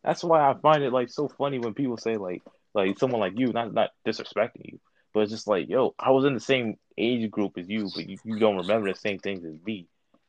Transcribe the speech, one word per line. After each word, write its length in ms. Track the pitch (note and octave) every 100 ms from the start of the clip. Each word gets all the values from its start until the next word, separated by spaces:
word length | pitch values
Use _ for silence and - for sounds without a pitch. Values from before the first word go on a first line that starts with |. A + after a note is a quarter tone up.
That's 220 | - E3+
why 240 | E3+ D#3+ C#3+
I 40 |
find 280 | C3 D3 D#3
it, 100 | C#3
like, 180 | B2+ B2
so 180 | - C#3+
funny 300 | - C#3 C3+
when 160 | A#2
people 220 | G#2 C#3 A2+
say, 180 | - F#2
like, 260 | F#2 F2+ - _ _
like, 240 | G#2 F#2+ G2+
someone 220 | C3+ A#2+
like 180 | G2 G2+
you, 140 | B2+
not, 200 | A2 A2+
not 160 | G2+ G#2 - -
disrespecting 580 | A2 - - A#2 - -
you, 80 | - _ _ _
but 60 | G#2+
it's 120 | G#2+
just 140 | A2 -
like, 200 | G2 D2+
yo, 260 | A2 A#2 -
I 120 | A2+
was 140 | C3+
in 100 | C#3
the 60 | B2+
same 360 | - C3 A#2 G2+ _ -
age 340 | A2+ B2 A2
group 260 | G2+ G2 F2+
as 120 | F2+
you, 200 | A2 G2+
but 140 | - E2
you, 100 | F#2+
you 140 | G#2+ A2
don't 180 | A2 G2
remember 360 | F2+ A2 G2+
the 60 | F#2
same 200 | G#2+ F#2+
things 260 | G2 F#2+
as 100 | E2 D#2
me. 220 | F2+ G#2+ E2+ _ _ _